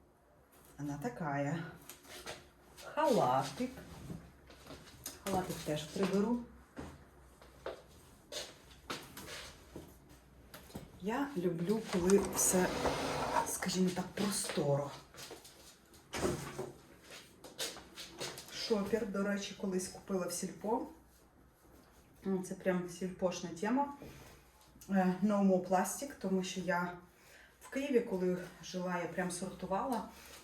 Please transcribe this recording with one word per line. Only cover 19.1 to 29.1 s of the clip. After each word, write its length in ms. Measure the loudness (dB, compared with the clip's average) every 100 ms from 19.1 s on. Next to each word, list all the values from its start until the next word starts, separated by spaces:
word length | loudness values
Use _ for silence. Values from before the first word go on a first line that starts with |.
| 0
речі, 340 | 0 0 -2 -4
колись 280 | -2 -2 -2
купила 380 | -10 -2 -2 0
в 60 |
сільпо. 540 | -4 -6 -4 0 0 -2 -12 -20 -20 -20 -20 -20 _ -20 -20 -20 -20 -20 -6
Ну, 180 | 0 0
це 120 | -2
прям 340 | -2 0 0 -2
сільпошна 640 | -6 -6 0 0 0 -6 -4
тема. 340 | 0 2 0 -4 -14 -16 -20 -20 -20 -20 -20 -16 2
Е, 240 | 4 4 4
no 200 | 4 6
more 260 | 8 6 6
plastic, 440 | 4 4 -2 -6 -4
тому 240 | 0 0
що 160 | 0 -2
я 320 | 0 0 0 -6 -16 -20 -20 -20 -20 -20
в 80 | -8
Києві, 320 | -4 4 4
коли 380 | 4 0 2 0 -4 -12
жила, 360 | -8 -4 -2 -2
я 100 |
прям 220 | -2